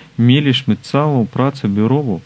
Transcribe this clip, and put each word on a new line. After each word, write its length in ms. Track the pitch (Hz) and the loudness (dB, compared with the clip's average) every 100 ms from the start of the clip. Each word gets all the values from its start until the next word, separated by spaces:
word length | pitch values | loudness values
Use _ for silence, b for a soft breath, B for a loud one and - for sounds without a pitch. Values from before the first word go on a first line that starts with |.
| B - | B 0
mieliśmy 560 | 120 139 143 120 - 104 | 2 4 2 0 -2 -4
całą 460 | - 139 151 135 104 | -2 -2 0 0 -2
pracę 420 | - 135 139 107 | -2 -2 -2 -4
biurową 500 | 101 113 139 131 85 | 0 0 0 -2 -6